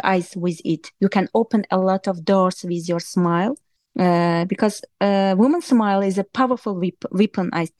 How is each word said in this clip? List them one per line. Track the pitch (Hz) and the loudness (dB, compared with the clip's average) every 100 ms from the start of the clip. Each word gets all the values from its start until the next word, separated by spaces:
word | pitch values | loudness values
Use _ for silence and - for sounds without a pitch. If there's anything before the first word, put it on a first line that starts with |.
ice | - 185 175 180 | 0 0 -2 -4
with | 175 165 | -4 -4
it. | - 160 - - | -4 -4 -6 -2
You | 196 | 0
can | 196 185 | 0 0
open | 220 226 214 - | 0 0 -2 0
a | 185 | 0
lot | 185 190 196 | 0 0 -2
of | 175 | -4
doors | 160 196 185 - | 0 2 2 -2
with | 180 175 170 | -6 -6 -4
your | 170 | -4
smile, | - 190 175 170 208 294 _ _ _ - | -2 0 2 2 0 -4 _ _ _ 0
uh, | 180 175 170 170 180 | 2 2 2 0 -2
because, | 196 214 - - _ | 0 -2 -2 -12 _
uh, | 202 196 196 190 | 0 2 2 4
woman's | 254 339 - | 2 2 2
smile | 240 208 196 | 2 2 2
is | 196 190 | 0 -2
a | |
powerful | 196 - 254 247 220 185 | -4 -2 0 -2 -4 -4
wep-, | 180 - - | -4 -6 -4
weapon, | 185 214 - 180 | 0 0 0 -4
I, | 170 165 | -4 -6